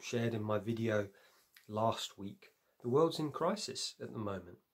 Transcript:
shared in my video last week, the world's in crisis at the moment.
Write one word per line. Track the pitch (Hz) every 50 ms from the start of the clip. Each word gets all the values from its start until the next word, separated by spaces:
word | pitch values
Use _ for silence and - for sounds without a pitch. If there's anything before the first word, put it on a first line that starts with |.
shared | - - - 120 117 120 117
in | 107
my | 107 107 107 104
video | 95 113 113 110 113 113 107 104 104 101 - - - - _ _ _ _ - - - -
last | 107 107 113 113 110 - - - - -
week, | 98 98 98 - - - _ _ _ _ _ _
the | - 123
world's | 120 143 165 165 165 -
in | 156 147
crisis | 135 - 160 175 214 202 - - - - - - - -
at | 123 -
the | - 117
moment. | 107 101 98 92 87 87 90 - _ _